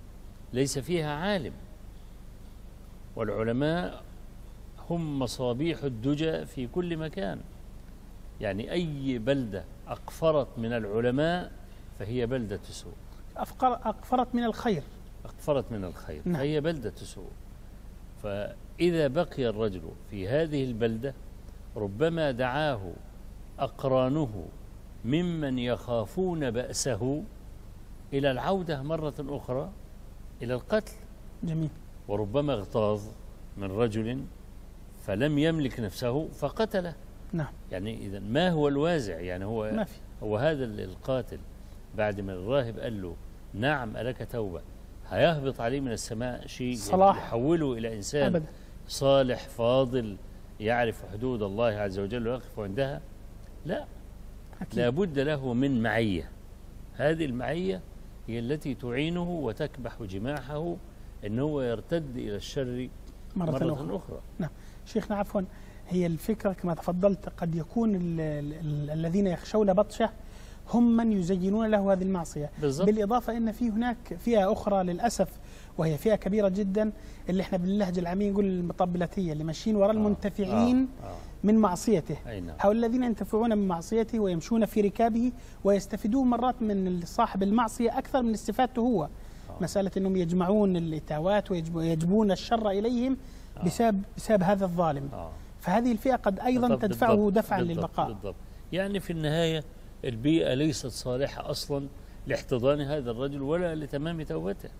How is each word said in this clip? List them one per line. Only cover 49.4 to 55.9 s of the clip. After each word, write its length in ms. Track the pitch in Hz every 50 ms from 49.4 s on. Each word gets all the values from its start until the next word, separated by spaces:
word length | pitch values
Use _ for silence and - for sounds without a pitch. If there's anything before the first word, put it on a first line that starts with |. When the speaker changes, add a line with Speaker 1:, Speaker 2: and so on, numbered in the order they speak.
| - -
Speaker 1:
فاضل 680 | - - 117 117 127 131 135 120 127 131 117 107 98 92 - - - - - - - -
يعرف 440 | 107 110 120 120 123 113 107 - - 87 95
حدود 300 | 104 120 131 127 110 104
الله 220 | 98 98 107 120
عز 320 | 117 104 104 104 98 92 101
وجل 300 | 101 95 117 123 113 113
ويقف 320 | 127 123 - - - 117
عندها؟ 400 | 104 98 95 123 135 135 147 147 - - - - - - - - - - - - -
لا. 180 | 151 202 294 285 - - - - - - - - - - - - - - -
Speaker 2:
أكيد. 180 | 180 - - 120
Speaker 1:
لا 100 | 120 120
بد 280 | 123 160 208 180 143 139
له 340 | 135 151 156 139 135 131 117
من 300 | 120 135 143 135 117 113
معية. 480 | 113